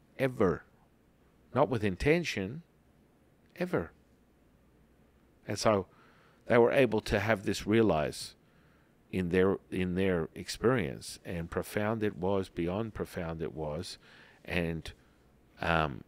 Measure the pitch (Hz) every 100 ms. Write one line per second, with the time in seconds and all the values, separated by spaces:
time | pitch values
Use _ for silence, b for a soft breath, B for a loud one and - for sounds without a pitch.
0 | _ - 131 123 95 78 - _ _ _
1 | _ _ _ _ _ 120 151 117 101 87
2 | 143 170 151 107 95 147 - _ _ _
3 | _ _ _ _ _ - 180 160 80 -
4 | _ _ _ _ _ _ _ _ _ _
5 | _ _ _ _ - 107 117 101 - b
6 | b b b b - 117 117 139 127 107
7 | - 107 104 107 107 92 95 113 107 80
8 | 67 - - - b b b b b b
9 | _ 92 87 92 95 92 - 90 90 90
10 | 95 87 - - 90 - 110 127 76 57
11 | - - - 87 85 92 - 104 104 113
12 | 107 - 92 98 92 - 85 98 113 -
13 | 87 - 82 82 80 67 76 78 - -
14 | B B B B - 87 82 82 - -
15 | b b b _ _ - 85 82 76 58